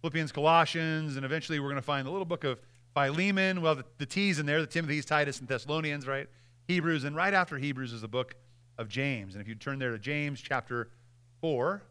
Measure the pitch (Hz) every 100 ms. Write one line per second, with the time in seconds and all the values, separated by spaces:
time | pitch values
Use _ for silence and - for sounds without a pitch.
0 | 165 156 156 - 151 165 160 170 160 156
1 | 156 135 135 156 - 151 139 139 131 139
2 | 135 190 175 175 143 120 - - - -
3 | 139 151 196 190 190 185 160 143 123 -
4 | 143 - 202 156 147 151 151 165 160 151
5 | 135 151 143 135 127 131 143 156 156 147
6 | 135 135 143 - - _ - 180 165 156
7 | 139 151 190 196 180 139 143 131 127 117
8 | 110 120 123 - - - - - 113 131
9 | 139 123 98 98 104 110 135 135 127 113
10 | 113 147 147 139 - 131 - 120 113 -
11 | - - - - 165 131 143 202 -